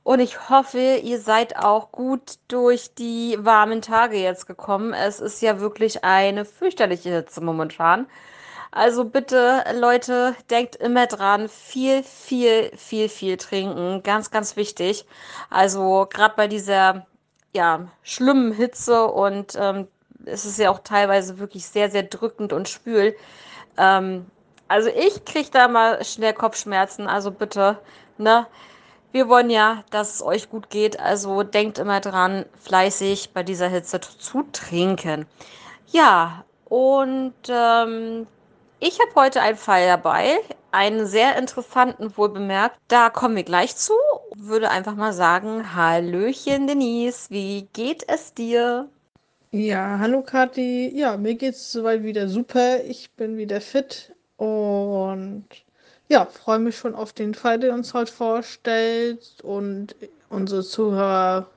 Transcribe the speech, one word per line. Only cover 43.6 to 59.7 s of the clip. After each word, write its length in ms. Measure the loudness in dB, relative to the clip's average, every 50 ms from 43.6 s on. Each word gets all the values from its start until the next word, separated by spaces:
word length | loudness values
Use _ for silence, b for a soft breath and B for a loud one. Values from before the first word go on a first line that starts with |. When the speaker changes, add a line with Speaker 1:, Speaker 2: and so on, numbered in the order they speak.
| 0 0 -4
Speaker 1:
zu. 160 | -8 -2 0 2 2 2 2 0 -2 -6 -16 -18
Würde 360 | -16 -8 -2 -2 0 0 0
einfach 240 | 0 -2 -4 -6 -6
mal 180 | -4 -4 -4 0
sagen, 600 | 2 4 4 4 2 0 -4 -8 -8 -8 -8 -2
Hallöchen, 960 | 0 2 2 2 0 0 -2 -2 -2 -2 -2 -4 -4 -2 -2 -2 0 0
Denise, 600 | 0 0 0 0 0 -2 -2 -2 -4 -4 -8 -16 -10
wie 400 | -8 -8 -6 -6 -8 -10 -10 _
geht 320 | -10 -8 -6 -6 -6 -8 -4 -6
es 240 | -6 -6 -6 -14 _
dir? 560 | -10 -6 -2 0 0 0 0 -2 -4 -6 -10 _ _ _ _ _ _ _ _ _ _ _ _
Speaker 2:
Ja, 460 | -6 -4 -2 -2 -2 -4 -4 -4 -4 -2
hallo 220 | 0 0 0 -2 -2
Kathi. 680 | -2 0 0 0 0 0 -4 -4 -2 -2 -4 -4 -4 -4
Ja, 220 | -2 -2 -2 -2
mir 200 | -2 -4 -4 -4
geht's 360 | -2 -4 -6 -6 -8 -14 -10
soweit 320 | -8 -4 -2 -2 -2 -2 -2
wieder 240 | -4 -4 -4 -4
super. 560 | -2 -4 -4 -6 -2 0 2 2 2 2 0 -4
Ich 280 | -8 -12 -14 -16 -20
bin 260 | _ _ -8 -8 -6
wieder 240 | -8 -6 -6 -6 -6
fit 520 | -6 -2 -2 -2 -2 -2 -14 -18 -18 _ -20 _ _ _ _
und 1120 | -6 -6 -4 -2 -2 -2 -2 -2 -2 -2 -2 -4 -4 -4 -4 -6 -8 -10 -12 -12 -14 -16 _ -20 -20 _ b b b b b b b b _
ja, 160 | 4 4 4
freue 340 | 2 -6 -10 _ -2 -2 0
mich 180 | 0 -2 -4
schon 160 | -6 -8 -8 -8
auf 200 | -8 -12 -12 _
den 200 | -8 -8 -8 -8
Fall, 240 | -2 0 0 0
den 120 | 2 0 -2
du 60 | -2
uns 160 | -2 -8 -6 -4
heute 180 | -6 -6 -6
vorstellst. 1300 | -6 _ -4 -2 -2 -2 -4 -10 -20 _ _ -2 0 0 0 0 0 -2 -2 -4 -6 -8 _ -20 _ -18
Und 540 | -12 -10 -8 -6 -6 -6